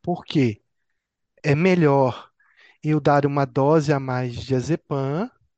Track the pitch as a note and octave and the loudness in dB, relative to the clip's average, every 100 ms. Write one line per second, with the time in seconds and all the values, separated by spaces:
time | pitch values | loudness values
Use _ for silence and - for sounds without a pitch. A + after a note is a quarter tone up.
0 | - F3 - D#3+ B2 G#2 _ _ _ _ | -8 -8 -4 0 0 -2 _ _ _ _
1 | _ _ _ _ - C#3+ F#3 F3+ D3+ C#3 | _ _ _ _ -2 0 2 4 4 4
2 | B2+ - - _ _ _ _ _ D3+ D3+ | 2 -2 -16 _ _ _ _ _ -2 0
3 | D3 C#3+ C#3+ C#3+ C3+ C#3 C#3 D#3+ D3 C#3 | 2 2 2 -2 -2 0 2 2 2 -2
4 | C3 B2+ B2 A#2 - C3 B2+ E3+ - C#3+ | -2 -4 -6 -8 -4 -4 -2 -6 -4 -6
5 | C3+ D#3 B3 _ _ | -4 -4 -6 _ _